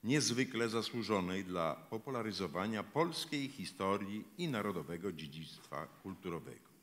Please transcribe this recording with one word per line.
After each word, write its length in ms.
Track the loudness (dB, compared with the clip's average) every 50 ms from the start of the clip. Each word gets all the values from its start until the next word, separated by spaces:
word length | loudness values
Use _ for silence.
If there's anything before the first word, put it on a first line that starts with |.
| 4
niezwykle 640 | 4 4 6 6 4 4 4 2 2 4 2 2 4
zasłużonej 760 | 2 0 0 0 -2 -2 2 4 4 4 4 2 0 -2 -2
dla 300 | -2 0 2 2 2 0
popularyzowania 1080 | -2 -6 -8 -8 -8 -6 -4 -4 -2 -2 -2 -2 -2 -2 -2 0 0 0 2 0 -2 -2
polskiej 640 | 0 2 2 2 2 2 -4 -4 -2 -2 -2 -2 -4
historii 800 | -4 -6 -8 -8 -4 0 2 4 4 2 2 -2 -4 -6 -8 -10 -6 -4
i 100 | -2 0
narodowego 640 | 0 2 2 2 0 -2 -2 -4 -6 -4 -2 -4
dziedzictwa 760 | -4 -4 -8 -10 -10 -10 -12 -12 -14 -16 -14 -8 -6 -6 -6 -8
kulturowego. 840 | -12 -12 -10 -10 -10 -6 -6 -4 -4 -4 -6 -8 -14 -16 -18 -20 -20 -20